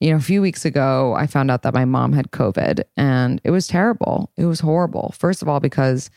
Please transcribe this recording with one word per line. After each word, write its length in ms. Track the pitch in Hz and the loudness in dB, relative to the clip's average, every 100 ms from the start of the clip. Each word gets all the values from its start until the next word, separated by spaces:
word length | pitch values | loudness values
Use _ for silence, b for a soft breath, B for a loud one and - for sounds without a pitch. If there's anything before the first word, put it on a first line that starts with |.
you 100 | 156 | 0
know, 60 | 156 | 2
a 40 | |
few 220 | 135 196 | 2 0
weeks 240 | 196 - 165 | 0 -2 -4
ago, 480 | 143 135 131 131 | 0 0 2 0
I 120 | - 151 | 0 0
found 240 | 143 135 | 0 0
out 120 | 127 | 0
that 100 | 131 | 0
my 140 | 123 127 | 0 2
mom 260 | 127 123 | 2 2
had 180 | 143 - | 0 -2
covid, 520 | - 110 - - - - | -2 -2 0 0 -2 -4
and 460 | - 135 127 123 127 | -2 0 2 0 0
it 60 | - | 0
was 160 | 180 170 | 0 0
terrible. 640 | 175 214 226 - - - - | 0 0 0 -2 -2 -4 -2
It 80 | |
was 160 | 170 160 | -2 0
horrible. 540 | 160 165 175 - - - | 0 0 0 -2 -8 -2
First 240 | 170 185 | -2 0
of 80 | - | -2
all, 100 | 143 | 0
because 520 | 147 - 135 127 - | 0 2 0 0 -4